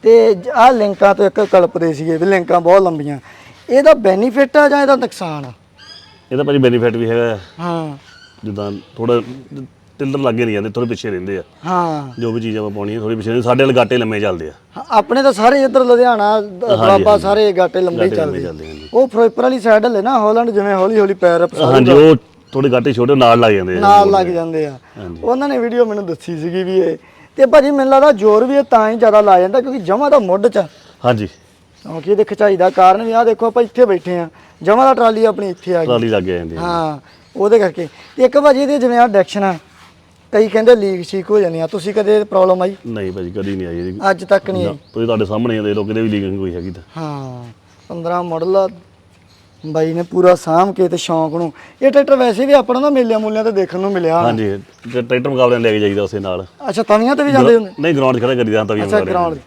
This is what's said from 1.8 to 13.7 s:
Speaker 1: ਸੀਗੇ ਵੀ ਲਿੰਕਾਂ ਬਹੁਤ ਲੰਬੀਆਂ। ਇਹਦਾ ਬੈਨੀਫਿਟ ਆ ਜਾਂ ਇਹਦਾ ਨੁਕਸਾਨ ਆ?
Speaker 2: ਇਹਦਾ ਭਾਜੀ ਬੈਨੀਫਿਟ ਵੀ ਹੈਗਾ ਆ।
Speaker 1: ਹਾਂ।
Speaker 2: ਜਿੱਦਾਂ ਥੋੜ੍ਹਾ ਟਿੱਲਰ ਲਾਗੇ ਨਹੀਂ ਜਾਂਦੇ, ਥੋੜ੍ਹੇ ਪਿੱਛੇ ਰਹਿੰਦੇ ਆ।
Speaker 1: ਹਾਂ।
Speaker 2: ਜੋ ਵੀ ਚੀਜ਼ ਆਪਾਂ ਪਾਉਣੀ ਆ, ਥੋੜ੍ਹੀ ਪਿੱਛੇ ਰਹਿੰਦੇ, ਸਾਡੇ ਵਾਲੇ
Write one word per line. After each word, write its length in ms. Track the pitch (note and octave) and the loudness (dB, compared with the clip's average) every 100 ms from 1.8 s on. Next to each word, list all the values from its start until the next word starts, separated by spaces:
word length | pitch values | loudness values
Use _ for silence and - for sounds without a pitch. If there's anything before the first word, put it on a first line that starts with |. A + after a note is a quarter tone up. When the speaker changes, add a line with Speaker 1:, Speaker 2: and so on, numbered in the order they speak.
| E3 | -4
Speaker 1:
ਸੀਗੇ 240 | D3 D#3+ D#3+ | -4 -4 -2
ਵੀ 100 | F3+ | 0
ਲਿੰਕਾਂ 340 | G3 E3+ F3 | 0 0 0
ਬਹੁਤ 220 | E3+ F#3+ | 4 4
ਲੰਬੀਆਂ। 360 | F#3+ D#3+ D3 C#3+ - - - - - | 4 -4 -8 -10 -14 -20 -20 -20 -2
ਇਹਦਾ 240 | B3+ C#4+ | 2 4
ਬੈਨੀਫਿਟ 600 | D4 G#3 F#3+ A#3+ A#3 C#4 D4+ | 4 2 0 0 0 2 4
ਆ 120 | D4 | 2
ਜਾਂ 140 | C#4+ | 2
ਇਹਦਾ 140 | C#4 C4+ | 2 0
ਨੁਕਸਾਨ 480 | B3 - F3 D3+ | -2 -8 -10 -10
ਆ? 80 | C3+ A2+ _ _ - - _ _ _ | -12 -18 _ _ -20 -20 _ _ _
Speaker 2:
ਇਹਦਾ 100 | B2+ | -4
ਭਾਜੀ 140 | C#3+ C#3+ | 0 2
ਬੈਨੀਫਿਟ 380 | B2+ A#2+ A#2 A2+ | 4 2 0 -2
ਵੀ 140 | A#2 | -2
ਹੈਗਾ 220 | A#2 A#2 | -2 -2
ਆ। 60 | G#2+ F2+ - | -4 -12 -12
Speaker 1:
ਹਾਂ। 360 | F3 E3+ D#3 C#3+ _ - - _ | -8 -8 -8 -14 _ -20 -20 _
Speaker 2:
ਜਿੱਦਾਂ 280 | A2 G2+ G2+ G2+ - - | -12 -10 -10 -10 -16 -8
ਥੋੜ੍ਹਾ 260 | A2+ A#2+ A#2 C3 B2+ C#3+ C3 _ _ _ | -2 -2 -4 -16 -18 -18 -18 _ _ _
ਟਿੱਲਰ 200 | C#3 C#3 | -8 -2
ਲਾਗੇ 260 | C3+ A2+ | -2 -2
ਨਹੀਂ 100 | A#2 | -2
ਜਾਂਦੇ, 160 | G2+ G#2+ | -4 -6
ਥੋੜ੍ਹੇ 180 | G2+ A#2+ | -6 -6
ਪਿੱਛੇ 220 | A#2 A#2 | -6 -8
ਰਹਿੰਦੇ 280 | F#2+ F#2 F#2+ | -8 -8 -10
ਆ। 40 | - _ D#3+ | -12 _ -6
Speaker 1:
ਹਾਂ। 540 | F3+ E3+ D3+ C#3 A#2+ | -4 -4 -6 -10 -8
Speaker 2:
ਜੋ 120 | A#2 | -6
ਵੀ 80 | A#2 | -6
ਚੀਜ਼ 180 | A2+ G#2+ | -6 -6
ਆਪਾਂ 120 | G#2+ | -8
ਪਾਉਣੀ 240 | G2+ G#2 | -8 -8
ਆ, 60 | A2+ | -8
ਥੋੜ੍ਹੀ 160 | G#2+ A2+ | -6 -6
ਪਿੱਛੇ 140 | G#2+ | -4
ਰਹਿੰਦੇ, 120 | A#2+ | -4
ਸਾਡੇ 220 | A#2+ B2+ | 0 2
ਵਾਲੇ 120 | C3+ | 2